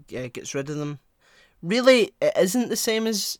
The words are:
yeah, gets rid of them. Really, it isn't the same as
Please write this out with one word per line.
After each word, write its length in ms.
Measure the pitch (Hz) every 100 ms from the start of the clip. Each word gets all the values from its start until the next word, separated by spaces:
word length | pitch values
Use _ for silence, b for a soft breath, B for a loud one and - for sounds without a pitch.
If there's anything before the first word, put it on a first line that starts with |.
| -
yeah, 200 | 120 127
gets 280 | - - 139
rid 140 | 139
of 80 | 151
them. 220 | 147 143 _ _ b b b b
Really, 500 | 165 226 254 254 185 -
it 100 | 147 -
isn't 320 | 190 247 220
the 80 | 214
same 280 | - 220 220
as 300 | 214 - -